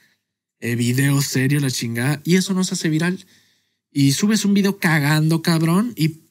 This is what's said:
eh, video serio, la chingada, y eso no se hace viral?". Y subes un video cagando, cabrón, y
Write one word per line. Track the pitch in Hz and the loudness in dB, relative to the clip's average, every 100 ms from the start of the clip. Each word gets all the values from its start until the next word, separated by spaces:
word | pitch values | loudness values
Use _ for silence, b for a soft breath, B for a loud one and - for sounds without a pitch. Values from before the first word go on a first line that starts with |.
| b b b _ _ _ | b b b _ _ _
eh, | 117 117 | -6 -2
video | 120 127 139 139 | 0 0 2 0
serio, | 139 135 135 147 | 0 0 0 0
la | 139 | -2
chingada, | - 117 117 131 143 | -4 -6 -4 -2 -2
y | 165 190 | 0 0
eso | 185 | 0
no | 185 | -2
se | 185 185 | -2 -2
hace | 170 | -2
viral?". | 156 175 185 - b b b b b b | 0 -2 -4 -10 b b b b b b
Y | 143 139 | 0 2
subes | 135 208 220 202 | 2 2 0 2
un | |
video | 202 196 190 | 2 2 0
cagando, | 175 156 143 156 156 160 | 0 0 2 2 2 0
cabrón, | 170 165 165 180 240 202 | 0 0 2 0 0 -2
y | 156 160 _ | -4 -4 _